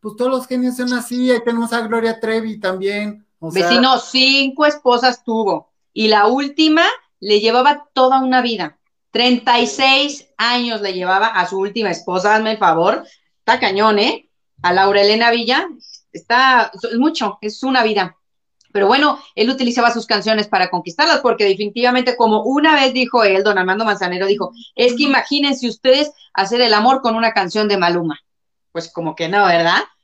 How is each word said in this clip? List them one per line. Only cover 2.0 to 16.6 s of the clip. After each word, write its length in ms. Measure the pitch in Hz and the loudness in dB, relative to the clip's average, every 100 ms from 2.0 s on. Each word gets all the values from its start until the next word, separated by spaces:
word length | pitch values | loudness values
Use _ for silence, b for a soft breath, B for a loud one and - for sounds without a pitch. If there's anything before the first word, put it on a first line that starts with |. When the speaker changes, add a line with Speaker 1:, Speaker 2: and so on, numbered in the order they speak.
| 226 220 | -2 -4
Speaker 1:
Trevi 400 | 220 226 226 214 | -4 -4 -4 -6
también. 680 | 190 185 196 208 208 208 _ _ | -6 -4 -4 -4 -6 -10 _ _
O 120 | 160 | -8
sea 180 | 175 175 | -2 0
Speaker 2:
Vecino, 300 | 240 262 247 | 2 2 0
cinco 640 | - 262 262 277 269 269 | 0 0 2 2 0 0
esposas 600 | 294 294 254 240 254 247 | 0 2 0 2 0 -2
tuvo, 460 | - 220 208 160 _ _ _ | -6 -2 -2 -4 _ _ _
y 160 | - 214 | -2 2
la 180 | 214 214 | 4 2
última 580 | 254 285 285 311 311 359 508 _ _ | 0 -4 0 2 4 2 -2 _ _
le 200 | 196 208 | 0 0
llevaba 480 | 220 240 262 294 - | 2 2 2 0 -4
toda 280 | - 254 269 | 0 2 2
una 180 | 262 254 | 2 0
vida. 380 | 240 220 156 _ _ _ _ | 0 -6 -8 _ _ _ _
Treinta 500 | 220 247 240 254 240 | 0 2 2 2 2
y 60 | 240 | 0
seis 600 | - 269 277 285 285 _ - | 0 2 2 0 -6 _ -4
años 420 | 226 247 240 220 | -2 -2 -4 -6
le 140 | 202 | -6
llevaba 320 | 185 180 190 220 | -4 -2 0 0
a 200 | 208 175 | 0 -2
su 120 | 190 | -2
última 320 | 196 214 208 | -4 -4 -4
esposa, 440 | 170 - 185 202 | -4 -4 -2 2
hazme 180 | 220 220 | 0 0
el 60 | 220 | 0
favor. 460 | 180 160 180 277 B B B _ | 0 2 0 -2 B B B _
Está 220 | - 247 | -2 0
cañón, 380 | 233 190 220 208 | 0 0 2 2
¿eh? 300 | 233 453 _ _ _ _ | 0 -4 _ _ _ _
A 100 | 175 | -2
Laura 300 | 180 196 202 | 2 2 4
Elena 280 | 202 220 233 | 2 4 2
Villa, 380 | 233 220 269 370 - B B _ | 0 0 -2 -4 -12 B B _
está, 600 | 160 _ 240 269 262 | -20 _ 2 4 4